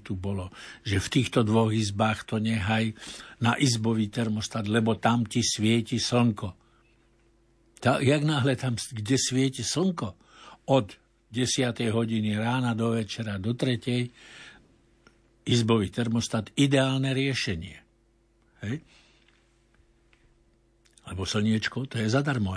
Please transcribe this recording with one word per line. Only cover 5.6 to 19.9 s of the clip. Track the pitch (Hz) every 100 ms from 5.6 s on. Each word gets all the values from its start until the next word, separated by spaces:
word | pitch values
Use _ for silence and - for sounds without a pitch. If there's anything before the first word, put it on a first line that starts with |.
| 107 117 113 117
slnko. | - 123 120 104 98 - _ _ _ _ _ _ _ _ _ _ _ -
Tá, | 120 135
jak | 127 147 147
náhle | 147 131 127
tam, | 131 113
kde | - 110 104 131
svieti | - 127 135 131
slnko, | 107 143 190 170 107 - _ - - - -
od | 135 98 - _ _ -
desiatej | 110 127 - 123 117 117 113
hodiny | 110 113 107 104
rána | 113 127 123 110
do | 117
večera | 113 107 - 110 98
do | 104 117
tretej, | 131 117 - 123 123 - - - - - _ _ _ _ - _ _ _ -
izbový | 120 110 113 98
termostat, | - 117 117 - 113 104 -
ideálne | 139 135 131 135 135 131
riešenie. | 139 127 - 82 92 - _ _ _ _ _ _ _ - 101
Hej? | 147 - - _ _ _ _ _ _ _ _ _